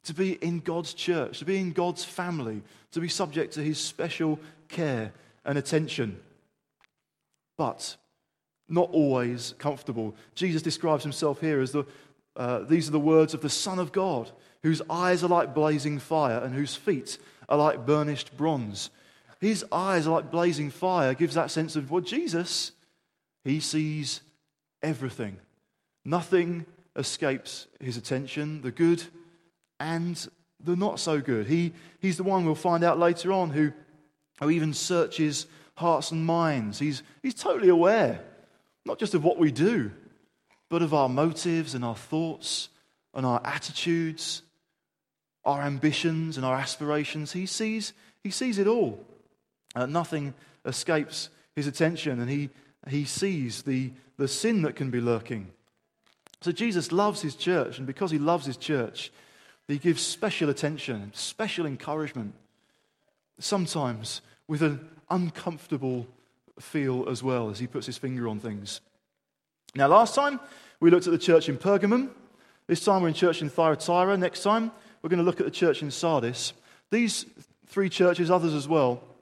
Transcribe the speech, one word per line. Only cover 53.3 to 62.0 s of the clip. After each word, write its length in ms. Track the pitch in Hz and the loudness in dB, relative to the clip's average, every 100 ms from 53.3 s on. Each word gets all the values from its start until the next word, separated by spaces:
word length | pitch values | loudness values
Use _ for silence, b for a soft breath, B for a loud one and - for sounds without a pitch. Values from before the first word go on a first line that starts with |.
| 175 123 107 | 0 -4 -6
the, 280 | - 131 131 B B - | -2 -2 -2 B B -4
the 120 | 139 | -2
sin 340 | - 220 220 | 0 2 2
that 140 | 156 - | 0 -2
can 140 | 135 | -4
be 100 | 123 | 0
lurking. 480 | 120 113 113 117 95 _ _ _ _ _ _ _ - - | 2 0 -2 -8 -8 _ _ _ _ _ _ _ -20 -6
So 120 | 170 | -4
Jesus 400 | 175 233 180 147 | 0 0 0 0
loves 280 | 170 208 208 | 2 2 0
his 140 | 156 | -6
church, 420 | - 175 175 123 123 | -4 0 2 0 -4
and 80 | 135 | -10
because 240 | 131 190 | -4 -2
he 80 | 151 | 0
loves 280 | 147 170 139 | 2 2 0
his 100 | 123 | -8
church, 560 | - 147 113 - - b b b b b - | -2 -2 -2 -6 -14 b b b b b -6
he 120 | 143 | 0
gives 220 | 170 160 | 2 0
special 480 | - - 220 - 151 | -2 -2 -4 0 0
attention, 640 | 139 165 156 - 113 101 | 2 -2 -4 -6 -6 -8
special 540 | - - - 214 - 160 | -10 -10 -6 -6 -2 -4
encouragement, 680 | 135 - 151 | -4 -6 -4